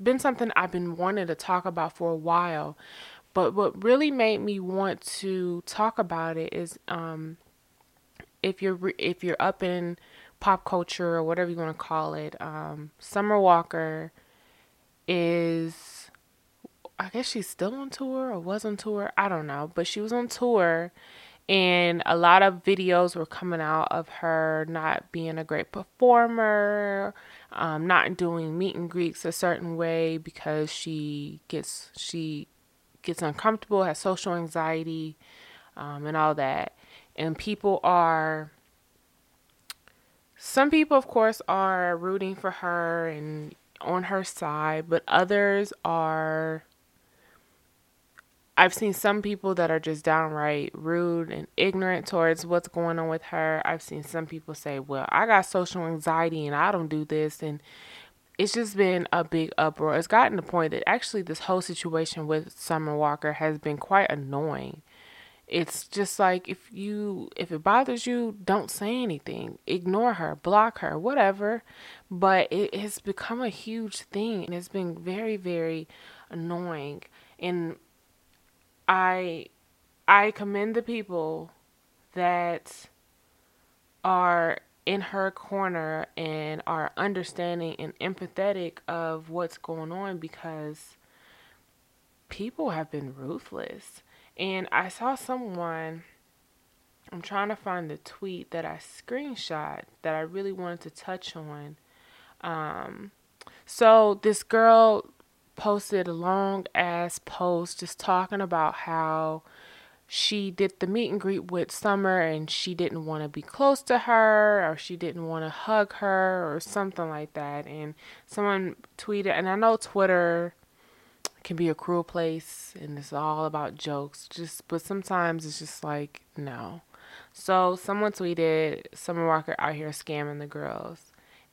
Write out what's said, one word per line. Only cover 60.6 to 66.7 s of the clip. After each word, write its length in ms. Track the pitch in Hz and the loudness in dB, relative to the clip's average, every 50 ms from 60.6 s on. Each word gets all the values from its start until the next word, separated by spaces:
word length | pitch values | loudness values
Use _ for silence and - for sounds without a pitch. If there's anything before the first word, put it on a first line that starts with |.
| 160 156 | 2 2
that 160 | - - - - | 0 0 2 2
actually 340 | 196 247 - - - 214 | 2 2 0 -4 -4 -6
this 200 | 185 170 160 - | -4 -4 -6 -6
whole 200 | - - 190 185 | -2 0 0 0
situation 640 | 180 - 180 - - 175 160 160 160 156 - 170 156 | 0 -4 -8 -8 -6 -2 -2 -2 -2 -2 -4 -6 -2
with 260 | 151 156 156 156 - - - | -2 -2 -2 -2 -6 -12 -14
Summer 380 | - - 170 156 156 151 151 | -4 -2 -2 -2 0 -2 0
Walker 380 | 147 151 147 147 151 - 151 151 | 2 2 2 2 0 -2 -4 -2
has 260 | - 156 156 156 151 | 0 0 0 0 -2
been 180 | - 151 147 143 | -2 -4 -4 -4
quite 320 | - - 190 196 196 - | -2 2 4 4 4 4
annoying. 720 | - 147 139 135 139 139 151 160 143 - 131 131 - 156 - _ _ - - - - - - - - _ _ - | 0 -4 -4 -4 -4 -2 -2 -2 -4 -6 -6 -10 -12 -14 -18 _ _ -20 -20 -20 -20 -20 -20 -20 -20 _ _ -4
It's 400 | - 165 170 - - - - - | -2 -2 -2 -2 -4 -10 -12 -8
just 320 | - 202 202 190 - - | -4 -4 -2 -2 0 2
like, 300 | 202 185 180 180 180 - | 4 4 4 2 -2 -8
if 200 | 190 180 - - | -12 -12 -12 -16